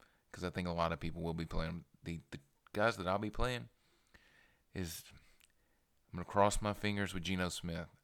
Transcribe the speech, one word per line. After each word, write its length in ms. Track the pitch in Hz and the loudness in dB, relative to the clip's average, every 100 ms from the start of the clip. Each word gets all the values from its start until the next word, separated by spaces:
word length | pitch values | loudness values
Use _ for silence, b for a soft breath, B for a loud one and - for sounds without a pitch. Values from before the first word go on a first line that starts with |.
| b b b | b b b
'cause 120 | - 87 | -6 -4
I 40 | |
think 180 | 95 87 | -2 0
a 40 | |
lot 220 | 85 82 | 2 2
of 60 | 82 | 0
people 220 | 82 85 | -4 -2
will 120 | 82 | -2
be 120 | 82 82 | -2 0
playing 260 | 85 82 | 0 0
'em. 140 | 85 - _ | -4 -10 _
The, 180 | 82 82 - | -8 -8 -10
the 80 | - _ _ - | -14 _ _ -8
guys 220 | 104 113 101 | 2 2 2
that 100 | 90 | 0
I'll 120 | 101 | 0
be 100 | 107 | 0
playing 380 | 107 123 120 117 _ b b b b b b b b b | 0 0 -2 -8 _ b b b b b b b b b
is, 300 | - 85 - - - b b - _ _ _ _ _ _ | -6 -4 -6 -14 -20 b b -20 _ _ _ _ _ _
I'm 60 | 87 | -10
gonna 80 | - | 0
cross 360 | 101 101 - | 6 6 6
my 120 | 107 | 0
fingers 400 | 98 104 101 95 | 0 0 0 0
with 100 | 92 | -2
Geno 260 | 85 92 90 | 0 0 0
Smith. 400 | - 87 82 82 - | -2 -6 -6 -8 -16